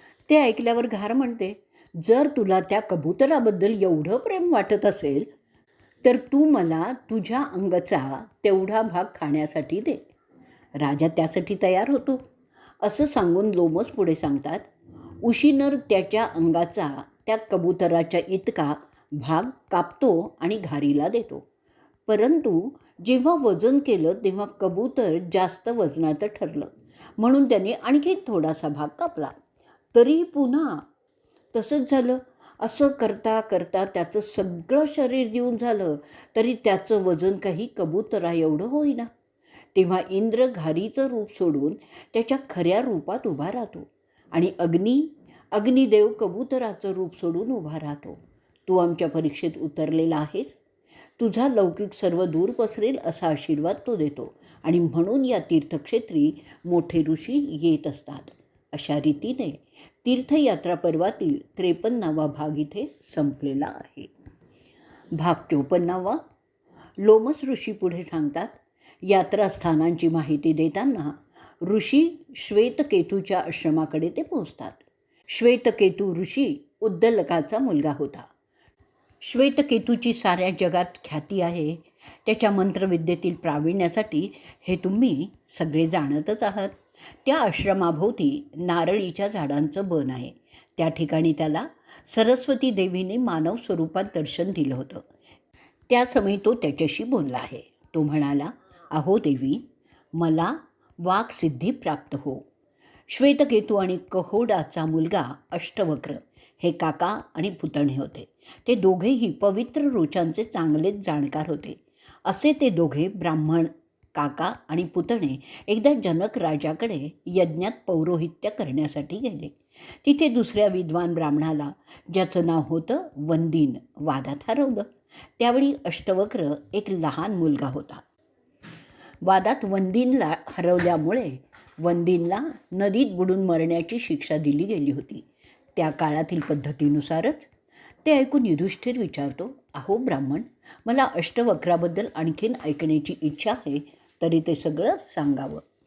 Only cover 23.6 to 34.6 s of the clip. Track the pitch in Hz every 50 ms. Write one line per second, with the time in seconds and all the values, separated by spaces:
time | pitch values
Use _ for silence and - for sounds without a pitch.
23.6 | 202 247 269 285 285 277 220 175 156 165 190 - - 190 190 202 208 - - -
24.6 | 196 185 170 190 233 254 - 269 226 180 156 170 180 170 170 190 185 175 185 -
25.6 | - 233 240 233 185 147 135 160 165 156 151 147 208 214 208 - 202 156 160 147
26.6 | - - - - - _ _ _ - - - - 220 247 262 285 277 233 233 190
27.6 | 190 208 226 - - 233 277 294 294 349 370 392 - - 214 170 151 160 160 -
28.6 | - 151 147 143 151 151 - - 339 330 - 160 147 - - - _ _ _ _
29.6 | _ _ _ _ _ _ - 233 240 262 311 330 349 349 - 285 277 240 262 302
30.6 | 320 277 175 147 - _ _ _ _ _ _ _ _ _ _ _ _ _ - 226
31.6 | 220 - 294 294 254 269 277 262 240 247 254 254 - _ _ _ _ - _ -
32.6 | - - - - 285 277 277 - 226 208 202 202 - 226 220 220 220 - 202 175
33.6 | 175 175 - 185 196 190 - 180 165 170 - 214 208 - - - 190 185 175 170